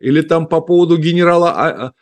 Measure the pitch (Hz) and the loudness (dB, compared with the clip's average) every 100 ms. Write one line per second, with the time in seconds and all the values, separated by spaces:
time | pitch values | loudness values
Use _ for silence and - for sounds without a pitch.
0 | 127 147 156 165 160 165 165 175 170 170 | -2 0 0 -2 0 -2 0 2 2 2
1 | 160 175 175 175 170 76 151 - 123 - | 0 0 2 2 0 0 -4 -4 -10 -14